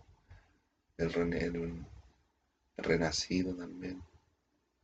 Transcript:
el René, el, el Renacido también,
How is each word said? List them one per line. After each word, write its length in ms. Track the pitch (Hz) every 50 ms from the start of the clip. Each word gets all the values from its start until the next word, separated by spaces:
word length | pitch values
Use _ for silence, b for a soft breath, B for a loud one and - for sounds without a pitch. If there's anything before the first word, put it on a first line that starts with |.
| - - - _ b b b b b b b b b b _ _ _ _ _
el 160 | - 82 82
René, 320 | 82 85 85 85 85 82 85
el, 120 | 85 85 85 85 85 82 - - - - - - - _ _ _ _ _ _ _ _ _ _ _ _ _
el 80 | - -
Renacido 720 | 85 82 82 82 80 - - - - 90 92 90 92 90
también, 480 | 87 87 87 90 90 92 92 92 92 90 - - _ _ _ _ _ _ _ _ _ _ _ _ _